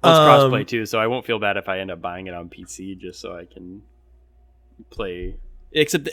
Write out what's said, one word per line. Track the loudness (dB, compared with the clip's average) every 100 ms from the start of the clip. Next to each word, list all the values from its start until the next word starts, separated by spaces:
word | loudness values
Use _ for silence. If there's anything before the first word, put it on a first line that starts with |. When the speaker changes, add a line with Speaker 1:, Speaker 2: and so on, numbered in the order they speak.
Speaker 1:
Well, | 6
it's | 6 8 8 6
Speaker 2:
Um, |
Speaker 1:
crossplay, | 2 -2
too, | -4 -2
so | 0
I | 0
won't | -2 -2
feel | -2
bad | 0 -2
if | -4
I | -6
end | -6
up | -8
buying | -10 -10 -10
it |
on | -12 -14
P | -18 -20
C | -14 -14 -12
just | -14 -14
so | -14 -14
I | -16
can | -18 -18 -18 _ _ _ _ _ _ _ _ _ _ -20
play. | -10 -8 -6 -10 -10 -16 -20 -8
Except | -2 0 0 -2